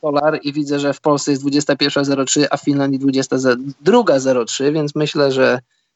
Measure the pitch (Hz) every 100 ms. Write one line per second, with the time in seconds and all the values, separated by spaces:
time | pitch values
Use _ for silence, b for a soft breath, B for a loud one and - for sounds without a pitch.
0 | 156 143 151 151 143 143 143 143 143 131
1 | 156 143 - 139 139 143 147 143 143 143
2 | 139 139 131 147 143 - - 139 139 135
3 | 139 131 131 135 131 123 139 - 147 240
4 | 220 135 131 123 113 - 135 156 147 151
5 | 151 151 139 131 127 123 - _ _